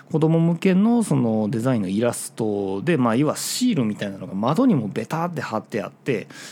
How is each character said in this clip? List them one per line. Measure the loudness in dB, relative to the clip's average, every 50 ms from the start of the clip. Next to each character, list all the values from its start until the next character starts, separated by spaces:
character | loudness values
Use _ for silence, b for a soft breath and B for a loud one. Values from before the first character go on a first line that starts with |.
| B -4
子 | -2 2
供 | 2 4 4 4
向 | 4 2 2 2
け | 2 2 4
の | 4 4 4 4 2 2
そ | 2 2
の | 2 2 2 2 0 0 0
デ | -2 0
ザ | 0 0 0
イ | 0
ン | 0
の | -2
イ | 0 0
ラ | 0 0
ス | 0 -2 -8 -10 -6
ト | -4 -4 -2 -2 -2 -2 -2 -4 -4
で、 | 0 0 2 2
ま | 4 2
あ、 | 4
要 | 4 2 2
は | 0 -2
シ | -4 -6 -4 0 0 0
ー | 2 2
ル | 0
み | 0 -2
た | -4 -6 -8
い |
な | -8 -10
の | -12 -8
が | -6
窓 | -2 0 0 2 4 4
に | 4 4
も | 2 0 -2
ベ | -4 -6 -6
タ | -4 -4 -4 -4
っ | -4 -6
て | -6
貼 | -8 -4 -6 -6
っ | -6
て | -4 -6 -6
あ | -6 -6
っ |
て、 | -10 _ -4 -4 -4 -4 -4 -8 B B B B